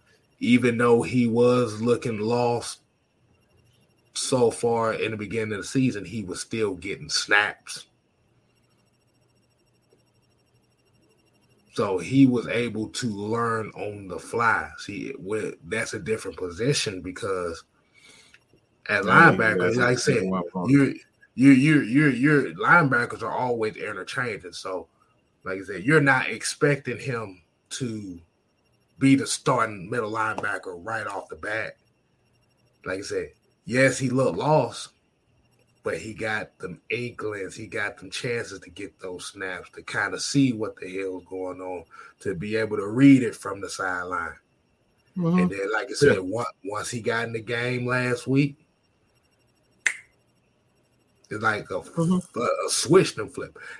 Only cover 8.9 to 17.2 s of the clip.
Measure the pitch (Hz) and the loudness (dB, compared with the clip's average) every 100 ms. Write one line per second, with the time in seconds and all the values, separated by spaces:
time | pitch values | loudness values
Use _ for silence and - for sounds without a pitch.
8.9 | _ _ _ _ _ _ _ _ _ _ | _ _ _ _ _ _ _ _ _ _
9.9 | _ _ _ _ _ _ _ _ _ _ | _ _ _ _ _ _ _ _ _ _
10.9 | _ _ _ _ _ _ _ _ - 104 | _ _ _ _ _ _ _ _ -4 -2
11.9 | 92 85 135 131 120 87 110 120 107 104 | -2 2 6 8 6 0 -2 -2 -4 -8
12.9 | - 120 101 104 117 117 113 101 - 104 | -6 -6 -4 -4 -2 0 -2 -6 -8 -10
13.9 | 104 95 82 - 117 113 95 76 - - | -10 -10 -12 -6 0 2 0 -2 -10 -12
14.9 | 101 - - 92 107 98 - 85 113 113 | -8 -8 -10 -6 -4 -6 -10 -8 -6 -6
15.9 | 107 98 107 98 85 90 85 123 139 - | -6 -4 -4 -6 -8 -8 -2 0 0 -2
16.9 | 92 92 90 | -6 -10 -8